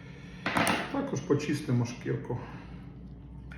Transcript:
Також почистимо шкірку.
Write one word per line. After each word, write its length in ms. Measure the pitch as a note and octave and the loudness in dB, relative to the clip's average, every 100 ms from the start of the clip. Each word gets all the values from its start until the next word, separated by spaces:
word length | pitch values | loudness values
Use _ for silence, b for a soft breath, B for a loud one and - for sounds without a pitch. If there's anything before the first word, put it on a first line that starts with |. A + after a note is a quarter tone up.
| B B B B - - - - - | B B B B 0 4 6 4 2
Також 300 | C#4 C#4 C3+ | 0 0 0
почистимо 640 | - C#3+ - C#3 - B2 A2+ | 4 4 4 0 4 4 4
шкірку. 520 | - - B2+ - B2 B B B B B B - - - - - | 0 -2 -2 -2 -4 B B B B B B -12 -12 -12 -12 -10